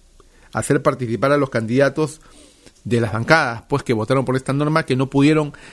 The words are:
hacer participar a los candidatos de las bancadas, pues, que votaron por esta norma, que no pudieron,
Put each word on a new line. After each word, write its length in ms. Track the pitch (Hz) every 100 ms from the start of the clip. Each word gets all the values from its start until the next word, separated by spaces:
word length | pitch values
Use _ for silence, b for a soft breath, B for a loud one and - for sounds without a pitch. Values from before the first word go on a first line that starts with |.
| _ - b b b
hacer 280 | 120 - 143
participar 500 | 147 135 120 117 135
a 60 | 143
los 120 | 139
candidatos 680 | 120 110 123 139 135 151 - B B B B B B
de 180 | - 117
las 120 | 113
bancadas, 500 | 110 117 160 135 113 -
pues, 140 | 139
que 100 | -
votaron 320 | 113 107 135 123
por 100 | 131
esta 180 | 131
norma, 320 | 139 147 160 156
que 100 | 131
no 140 | 131
pudieron, 440 | 139 143 156 151 - B